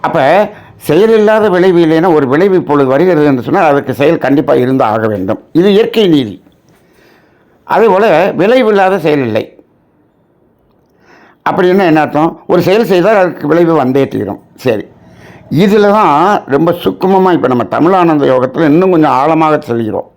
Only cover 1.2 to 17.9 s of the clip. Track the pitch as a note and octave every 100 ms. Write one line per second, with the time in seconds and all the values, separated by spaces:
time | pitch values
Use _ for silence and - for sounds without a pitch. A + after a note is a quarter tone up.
1.2 | G#3 A3 G#3 F3+ F#3 F3 E3 D#3+ F3+ D#3
2.2 | C3+ C#3+ G3 F#3 C#3+ C#3+ C3+ C3 F#3 E3
3.2 | D3 C3 A2+ F#3 E3 C#3+ C#3 A#2 C#3+ E3
4.2 | B2+ C#3 C#3+ C#3 B2+ C3 B2 A2 A2 G#2
5.2 | F#2+ A2 _ D#3 F#3+ G3 A#3 - G3+ D3+
6.2 | A#2 E2+ _ _ _ _ _ _ _ _
7.2 | _ _ _ _ - E3 A3 F#3 A3 D#3+
8.2 | F#3 - F#3+ B3+ A3 G3+ F#3 F#3+ D#3 D3
9.2 | B2 G#2+ - - _ _ _ _ _ _
10.2 | _ _ _ _ _ _ _ _ _ -
11.2 | _ _ - D#3 F3+ F#3+ F3+ D3+ C#3+ D3
12.2 | D#3+ - - F3+ E3+ G3+ G#3 F#3 F3+ G#3+
13.2 | F3+ C3+ D3 E3 E3+ D#3+ B2+ C3+ C3+ A2
14.2 | G2+ - _ - C3 G#2+ - - - -
15.2 | - - - C3+ G3+ A3 G3+ G#3 F#3+ D3
16.2 | F#3 G3+ - C3+ E3 E3+ - - F#3+ G3
17.2 | F#3 E3 C3+ A#2+ A2 A#2+ D#3